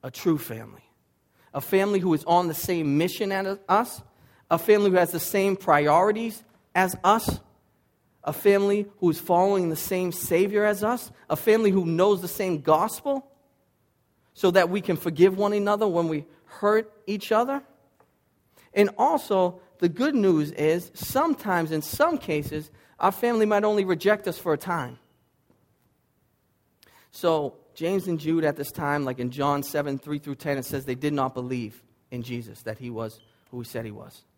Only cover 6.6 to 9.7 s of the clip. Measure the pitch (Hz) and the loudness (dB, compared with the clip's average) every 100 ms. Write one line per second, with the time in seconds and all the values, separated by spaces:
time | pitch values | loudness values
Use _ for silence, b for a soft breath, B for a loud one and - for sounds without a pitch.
6.6 | _ 180 185 - 180 220 - - _ _ | _ 0 0 2 4 4 2 -6 _ _
7.6 | _ _ _ _ _ _ - 147 202 202 | _ _ _ _ _ _ -10 0 4 4
8.6 | 202 202 202 - 175 156 - 175 190 196 | 4 0 -2 0 0 0 2 4 4 2
9.6 | 175 | 0